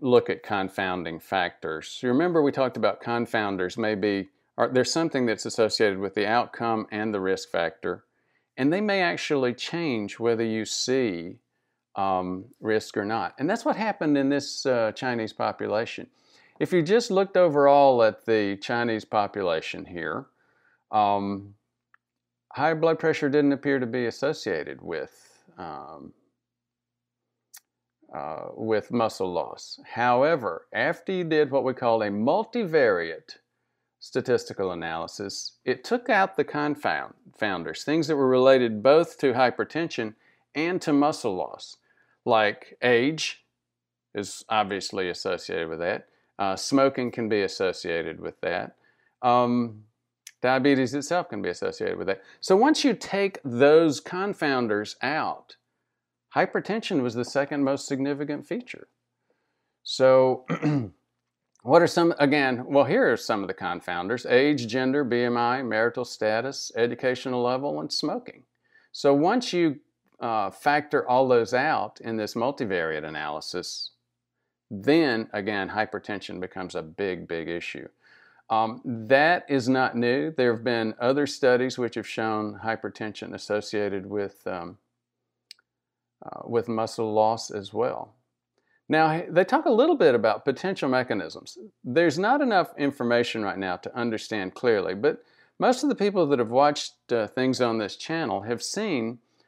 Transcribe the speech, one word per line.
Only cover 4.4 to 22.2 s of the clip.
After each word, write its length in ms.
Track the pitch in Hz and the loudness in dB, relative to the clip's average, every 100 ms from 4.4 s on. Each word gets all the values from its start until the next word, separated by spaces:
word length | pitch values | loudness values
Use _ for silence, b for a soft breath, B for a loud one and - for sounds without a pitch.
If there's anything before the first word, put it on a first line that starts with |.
| _ - | _ -2
or 120 | 120 | 0
there's 240 | 127 120 | 0 0
something 340 | 165 165 135 120 | 0 -2 0 -2
that's 200 | 107 117 | -2 -4
associated 520 | - 107 - 107 95 | 0 0 2 0 0
with 160 | 98 | -4
the 140 | 107 101 | -2 0
outcome 580 | 117 104 - 117 110 101 | 0 -2 -4 -4 -4 -4
and 200 | 107 110 | -6 -4
the 80 | 104 | -2
risk 300 | 95 95 - | -2 -2 -2
factor, 540 | 87 82 - 87 90 _ _ _ _ _ - | -2 -2 -4 -8 -8 _ _ _ _ _ -2
and 160 | 135 | 0
they 80 | 185 | 0
may 220 | 214 196 | 0 0
actually 500 | 170 147 - 143 123 | 0 -2 -2 0 0
change 680 | 120 - 170 160 113 101 - | -2 -6 -4 -2 -2 -4 -2
whether 240 | 117 113 | -2 0
you 200 | 113 110 | -2 -4
see, 760 | 104 - - 131 117 85 85 - _ _ _ _ _ 101 | -4 -4 -2 0 0 -4 -10 -14 _ _ _ _ _ -4
um, 480 | 98 92 90 92 110 _ | -2 -2 -2 -8 -12 _
risk 360 | 110 107 - - | -2 -2 -2 -4
or 80 | |
not. 300 | 101 113 87 - | -4 -4 -6 -4
And 120 | 147 | -4
that's 140 | 226 | -2
what 100 | 302 | -2
happened 420 | 185 220 196 160 143 | -2 -4 -2 0 2
in 120 | 135 | 2
this, 360 | 139 139 - | 0 -4 -4
uh, 280 | 135 120 110 | 0 0 0
Chinese 400 | - 131 117 110 | -2 -4 -4 -6
population. 760 | - 110 - 104 104 113 - - b b b b - | -4 -4 -4 -2 -2 -4 -8 -16 b b b b -6
If 120 | 151 | 0
you 100 | 180 | 2
just 280 | 156 226 233 | 4 2 2
looked 260 | 190 190 185 | 0 2 4
overall 680 | 175 143 143 143 139 123 | 4 6 6 8 8 6
at 200 | 110 104 | 4 2
the 320 | - 110 101 98 | 2 2 2 -2
Chinese 460 | - 120 117 110 | -4 -2 0 -2
population 800 | - 110 101 101 92 80 - 87 | 0 0 0 -2 -2 -2 -4 -10
here, 420 | 90 87 78 123 139 _ _ _ _ _ _ | -12 -8 -6 -6 -10 _ _ _ _ _ _
um, 640 | 107 101 101 101 98 101 101 _ _ _ _ _ _ | 0 2 2 -2 -6 -10 -20 _ _ _ _ _ _